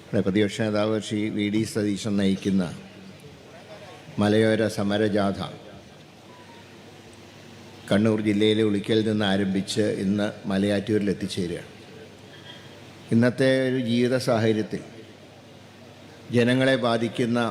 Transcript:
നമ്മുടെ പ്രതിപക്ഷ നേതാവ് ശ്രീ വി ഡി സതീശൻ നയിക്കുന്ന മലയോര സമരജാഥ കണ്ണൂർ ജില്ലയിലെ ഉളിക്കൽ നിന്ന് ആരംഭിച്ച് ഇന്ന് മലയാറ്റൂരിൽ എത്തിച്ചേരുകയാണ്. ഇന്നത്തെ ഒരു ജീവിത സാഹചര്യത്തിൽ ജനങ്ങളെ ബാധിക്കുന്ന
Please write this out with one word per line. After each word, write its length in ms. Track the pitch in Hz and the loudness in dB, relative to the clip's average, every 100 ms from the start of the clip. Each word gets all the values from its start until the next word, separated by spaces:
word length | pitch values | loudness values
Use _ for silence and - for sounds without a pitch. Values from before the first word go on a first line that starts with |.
നമ്മുടെ 180 | - 113 98 | -4 -2 0
പ്രതിപക്ഷ 320 | 95 104 - 110 | 2 0 0 -2
നേതാവ് 320 | 104 107 110 98 | 0 0 -2 -4
ശ്രീ 100 | 107 107 98 | -4 -4 -2
വി 80 | 104 | -2
ഡി 80 | 104 107 | -2 -2
സതീശൻ 420 | - 104 98 110 101 | -2 -2 -2 -2 0
നയിക്കുന്ന 440 | 98 95 104 95 87 - - - - - - - - - - - - - - - | 0 0 0 0 -2 -6 -16 -20 -20 -20 -20 -20 -20 -20 -20 -20 -18 -20 -16 -2
മലയോര 400 | 104 107 110 110 107 - | 2 4 4 2 0 -2
സമരജാഥ 640 | 101 101 107 101 98 95 78 - - - - - - - - - - - - - - - - - - - - - - - - | -2 0 2 2 0 -2 -6 -10 -18 -20 -20 -20 -20 -20 -20 -20 -20 -20 -20 -20 -20 -20 -20 -20 -20 -20 -20 -20 -20 -20 -2
കണ്ണൂർ 320 | 98 110 107 107 | 2 4 2 2
ജില്ലയിലെ 360 | 101 107 110 110 | 4 4 4 4
ഉളിക്കൽ 320 | 101 98 110 110 | 2 2 2 2
നിന്ന് 180 | 107 104 | 2 2
ആരംഭിച്ച് 560 | 98 98 95 95 - 104 - | 2 2 0 -2 0 0 0
ഇന്ന് 240 | 98 104 104 - - | 0 0 0 -4 -4
മലയാറ്റൂരിൽ 580 | 95 101 101 98 107 101 | 0 2 0 0 0 0
എത്തിച്ചേരുകയാണ്. 600 | 92 98 - 90 85 76 - - - - - - - - - - - - - - 117 | -2 -4 -6 -6 -6 -10 -20 -20 -20 -20 -20 -20 -20 -20 -20 -20 -20 -20 -20 -2 2
ഇന്നത്തെ 340 | 123 - 131 131 131 | 2 2 2 2 2
ഒരു 140 | 127 120 | -2 0
ജീവിത 280 | 120 123 127 123 | 0 2 0 0
സാഹചര്യത്തിൽ 580 | 117 110 107 101 98 - - - - - - - - - - - - - - - 117 | 2 2 0 -2 -6 -12 -18 -20 -20 -20 -20 -20 -20 -20 -20 -20 -20 -20 -20 -2 2
ജനങ്ങളെ 380 | 120 127 131 131 117 | 4 4 4 2 2
ബാധിക്കുന്ന 540 | 117 113 98 120 120 113 | 0 0 -2 0 0 -2